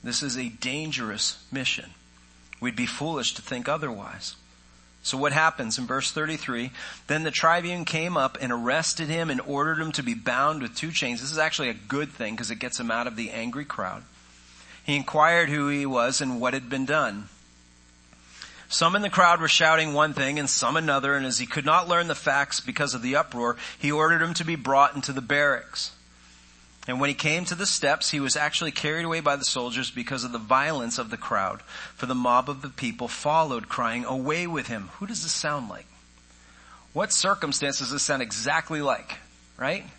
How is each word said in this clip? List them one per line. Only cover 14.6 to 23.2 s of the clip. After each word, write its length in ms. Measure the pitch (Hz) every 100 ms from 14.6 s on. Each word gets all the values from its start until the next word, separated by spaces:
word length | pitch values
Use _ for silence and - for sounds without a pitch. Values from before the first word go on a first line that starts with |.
| - - -
He 100 | 143
inquired 540 | 135 156 156 170 156
who 200 | 147 143
he 160 | 143 139
was 340 | 123 120 135
and 220 | 135 123
what 120 | 127
had 160 | 135 120
been 160 | 135 131
done. 440 | 151 127 104 98 - - - - - - _ - - - - - - -
Some 300 | - 165 196
in 40 |
the 80 | 202
crowd 300 | 180 180 175
were 80 | 160
shouting 460 | - 160 160 156
one 200 | 143 151
thing 260 | 147 135 147
and 100 | 139
some 260 | - 123 160
another, 400 | 160 139 135 139
and 100 | 131
as 120 | 123
he 80 | 120
could 200 | 151 143
not 220 | 165 175
learn 200 | 170 170
the 80 | 143
facts 440 | 151 139 139 -
because 340 | - 123 143
of 80 | 120
the 140 | 123
uproar, 400 | 143